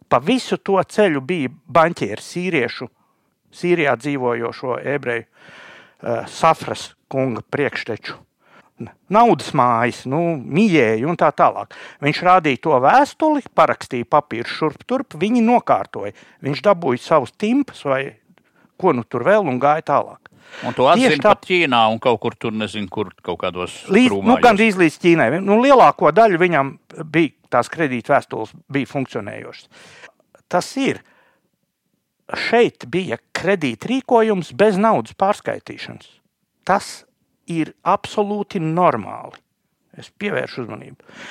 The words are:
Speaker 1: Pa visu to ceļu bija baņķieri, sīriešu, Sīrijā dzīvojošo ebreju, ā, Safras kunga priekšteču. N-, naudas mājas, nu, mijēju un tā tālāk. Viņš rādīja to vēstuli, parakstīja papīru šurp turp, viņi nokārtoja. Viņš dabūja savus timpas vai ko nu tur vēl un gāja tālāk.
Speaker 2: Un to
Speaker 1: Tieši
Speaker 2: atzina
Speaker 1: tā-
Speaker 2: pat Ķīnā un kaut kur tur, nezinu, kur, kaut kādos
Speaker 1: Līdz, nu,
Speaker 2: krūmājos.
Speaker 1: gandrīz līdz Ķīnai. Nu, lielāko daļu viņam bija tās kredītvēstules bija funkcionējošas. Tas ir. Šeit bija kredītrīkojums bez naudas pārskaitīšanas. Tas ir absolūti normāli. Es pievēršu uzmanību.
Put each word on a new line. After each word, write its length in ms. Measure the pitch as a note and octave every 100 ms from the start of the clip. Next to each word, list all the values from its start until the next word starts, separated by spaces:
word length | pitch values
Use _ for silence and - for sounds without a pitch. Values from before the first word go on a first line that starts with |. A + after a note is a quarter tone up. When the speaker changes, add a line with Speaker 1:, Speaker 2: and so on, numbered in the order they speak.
| _
Speaker 1:
Pa 80 | B2+
visu 380 | C#3 B3+ - F#3
to 240 | - F#3+
ceļu 400 | D#3+ - G#3 D3
bija 280 | C3 F3+ B2+ -
baņķieri, 580 | - C3 D#3+ - G#2+ G#2+
sīriešu, 680 | - - F3+ E3+ A2+ - B2 _ _ _ _ _ _ -
Sīrijā 380 | F3 F3 D3 A#2
dzīvojošo 800 | C#3+ C#3+ B2 A#2 A#2 A#2+ C3 A#2+
ebreju, 420 | C3+ C#3+ C3 A#2 A2+ _ - - - - - _
ā, 220 | - A#2 A2
Safras 640 | - E3 D#3+ - A2 - _
kunga 380 | _ C3+ C3 G#2
priekšteču. 720 | - - C3+ - - A2 - - _ _ _ _ _ _
N-, 120 | A#2 - _
naudas 440 | G3+ A#3+ D#3+ -
mājas, 480 | D3+ B2 A#2 A#2+ -
nu, 160 | B2+ C#3 E3+
mijēju 720 | D#3+ A2+ D3 A3 D#3+ A2+ A2 C3+
un 100 | F3
tā 140 | E3
tālāk. 420 | - D3+ G2+ G#2 - - -
Viņš 180 | C#3+ D#3
rādīja 380 | F3+ F#3 D#3 B2
to 160 | E3 C#3
vēstuli, 640 | C3+ A3+ C#4 - D#4 D4+ -
parakstīja 560 | - D#3+ A#2+ - B2+ A#2
papīru 400 | D3+ - A2+ A#2
šurp 380 | - D#3 C3+
turp, 320 | - B3+ C4+ D#3
viņi 260 | F#3+ B3
nokārtoja. 720 | A3+ A#3+ - A#2 G2 A2+ G2+ - - _
Viņš 200 | C#3 C#3+
dabūja 400 | G#3 F#3+ E3+ B2
savus 300 | - D#3+ B2
timpas 500 | - G#3 B3+ C#4+ -
vai 180 | D3 C3 C#3 - _ _ _ _ _ -
ko 120 | F#3
nu 100 | B2+
tur 200 | A2 C3
vēl 240 | B2 G#3 F#3
un 100 | B2+
gāja 300 | C#3 D3+ -
tālāk. 320 | C#3 - - - _ _ -
Speaker 2:
Un 160 | A#2+ A#2+
to 100 | B2+
Speaker 1:
Tieši 220 | F3 C4
Speaker 2:
atzina 160 | D3+
Speaker 1:
tā- 80 | C#3
Speaker 2:
pat 160 | G3+ -
Ķīnā 320 | F3+ E3 A#2+ A2+
un 100 | A2
kaut 200 | C3 A2+
kur 140 | A#2+ -
tur, 160 | A#2+
nezinu, 380 | G#2+ G#2+ G#2+ G2+
kur, 200 | - F#2+ -
kaut 240 | - F2
kādos 400 | F#2+ F2 F2+ - -
Speaker 1:
Līdz, 260 | F#3+ B3+
nu, 80 | G3+
Speaker 2:
krūmājos. 220 | G3 B3+
Speaker 1:
gandrīz 320 | B3 G3+ A3+ F#3+
līdz 220 | E3+ -
Ķīnai. 300 | F3+ E3 A#2 D#3
Nu, 200 | G3 G#3
lielāko 540 | C4 C4+ E3 - E3
daļu 260 | D#3+ A3+ E3+
viņam 380 | F3+ D#3+ C#3 - _ -
bija 280 | D#3 D#3 E3 - _
tās 240 | B2+ A#2
kredītvēstules 800 | - D#3 B2+ - C#3 - A#2+ A2 - _
bija 200 | C#3 B2
funkcionējošas. 800 | C#3+ C3 B2 G#2 G#2+ A#2+ A#2+ - - - - - _ _ _
Tas 240 | _ F3+ -
ir. 260 | - C4+ A2 - _ _ _ _ _ _ _ _ _ _ _ -
Šeit 580 | - - A#3 A3+ - B2
bija 280 | E3 F#3+ A#2 -
kredītrīkojums 1160 | - F3 G3 D3+ A2+ - B3+ - A#3+ A3 G3+ D#3+
bez 240 | B2 G#3 F#3
naudas 360 | A3+ F#3 A2
pārskaitīšanas. 920 | - G3 G#3 - G#2+ - - - - - _ _ _ _ _ -
Tas 360 | G3 - - _ _ _ _ -
ir 280 | E3+ D3+ -
absolūti 760 | - G3 - - G#3 G#3 G3 G3
normāli. 800 | D#3+ E3 F3 B2 G2+ G#2+ - - _ _ _ _ _
Es 160 | - -
pievēršu 540 | _ G#3 D3 B2 - A2+
uzmanību. 400 | G#2+ - - _ - -